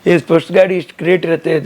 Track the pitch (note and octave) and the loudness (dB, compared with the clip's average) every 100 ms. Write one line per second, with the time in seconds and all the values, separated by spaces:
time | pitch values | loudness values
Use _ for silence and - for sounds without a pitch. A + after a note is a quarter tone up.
0 | - F3 - E3 - F3+ F#3 F#3 D3 - | 0 0 2 -2 0 0 2 0 -8 -8
1 | E3 F3+ E3 D#3+ - D#3 | -2 -2 0 -4 -2 -4